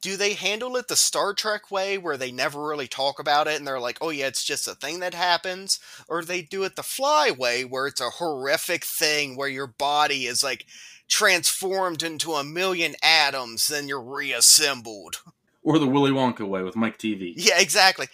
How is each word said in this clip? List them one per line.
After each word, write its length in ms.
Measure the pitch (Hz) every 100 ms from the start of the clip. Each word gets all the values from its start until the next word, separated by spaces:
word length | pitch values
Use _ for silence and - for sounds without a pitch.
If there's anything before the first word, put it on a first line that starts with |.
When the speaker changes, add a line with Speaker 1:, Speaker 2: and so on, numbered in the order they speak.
Speaker 1:
do 140 | 185 190
they 180 | 202
handle 420 | 175 190 220 254 254
it 120 | 233
the 80 | 156
Star 380 | - 156 185
Trek 360 | 196 214 208 -
way 280 | 196 196 196
where 180 | 170 135
they 160 | 131
never 340 | 127 147 143 151
really 220 | 147 127
talk 320 | - 139 139
about 260 | 147 147 156
it 100 | 151
and 100 | 143
they're 120 | 131
like, 180 | 120 -
"Oh 100 | 160
yeah, 160 | 147 135
it's 180 | -
just 220 | - 139 110
a 80 |
thing 240 | 90 135 175
that 140 | 180
happens"? 640 | 170 180 170 190 185 196 - - - -
Or 160 | 170
they 180 | 165 180
do 220 | 156 196
it 100 | 190 -
the 60 |
Fly 480 | - - 277 302 269
way 340 | 131 123 120
where 220 | 127 131 139
it's 140 | -
a 100 | 123
horrific 720 | - 170 139 135 160 - 170
thing 520 | - - 156 151 139 127
where 120 | 139
your 180 | 131 135
body 580 | - 143 147 147 139 123
is, 160 | 123
like, 240 | 139 123 - - - - -
transformed 920 | - 208 175 - - 190 190 185 156
into 300 | 165 151 156
a 100 | 151
million 500 | 143 165 190 180 160 -
atoms, 680 | 151 160 143 135 120 113 -
then 200 | 147 143
you're 140 | 139
reassembled? 1120 | 120 139 139 120 - - 147 131 113 104 82 - - _ _ _
Speaker 2:
Or 160 | - 156
the 80 | 139
Willy 240 | 139 139
Wonka 340 | 135 127 117 101
way 140 | 95
with 140 | 92 110
Mike 220 | 110 -
Teavee. 360 | 110 98 90 139
Speaker 1:
Yeah, 220 | 202 175
exactly. 460 | 175 208 190 185 135